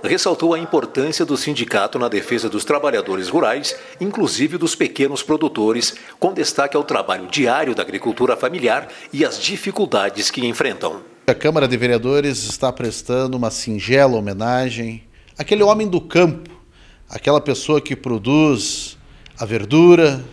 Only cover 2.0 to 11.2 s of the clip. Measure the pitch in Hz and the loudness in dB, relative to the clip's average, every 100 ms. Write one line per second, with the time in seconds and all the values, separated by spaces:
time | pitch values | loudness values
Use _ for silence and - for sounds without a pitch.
2 | 120 104 - 120 107 104 - 147 143 113 | -2 -2 -2 -4 -2 -4 -2 0 2 0
3 | 98 95 90 151 127 131 147 - - - | -2 -4 0 0 2 0 -4 -8 -12 -8
4 | 190 208 160 107 147 170 165 - 147 - | -6 -2 -2 0 -2 0 -4 0 -2 0
5 | 135 139 - 156 151 - 107 117 120 - | 0 0 -2 0 0 0 0 2 -2 -6
6 | - - 185 196 156 - 139 147 143 123 | -20 -4 -2 0 -4 0 0 0 0 -2
7 | 95 92 92 - 123 131 151 107 87 95 | -2 -4 -4 0 2 2 0 -2 -4 -4
8 | 117 110 123 117 127 180 120 123 - - | -4 0 0 0 -2 0 0 0 -2 -18
9 | - 139 143 - - 196 - 180 190 104 | -12 -2 -2 0 -6 -4 -6 -4 0 0
10 | 101 101 101 - 123 113 139 101 87 92 | -2 -2 -6 -2 -4 -2 -4 -2 -6 -8
11 | - - | -16 -8